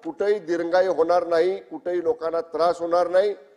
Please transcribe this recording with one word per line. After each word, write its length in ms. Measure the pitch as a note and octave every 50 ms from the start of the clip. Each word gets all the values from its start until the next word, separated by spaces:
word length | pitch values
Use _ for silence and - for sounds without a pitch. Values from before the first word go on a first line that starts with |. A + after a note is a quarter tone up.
| -
कुठेही 340 | D#3+ D#3 - G3 G#3 G#3+ G#3
दिरंगाई 480 | D#3+ D#3 F3 E3 E3+ E3+ F3 F#3 F#3
होणार 400 | F#3 D#3+ D3 E3 E3+ F3 F3+ F3
नाही, 300 | E3+ E3+ E3 F3 F#3 G3 G3
कुठेही 420 | - - D#3+ C#3+ - F3 F3+ F3+
लोकांना 380 | E3 D#3+ D#3 - D#3+ E3 E3 E3
त्रास 380 | E3 E3 - D3+ E3 F3 E3+ E3+
होणार 300 | E3+ E3+ E3+ F3 F3 E3+
नाही, 260 | F3+ F#3 G#3 G#3 G3 - - - _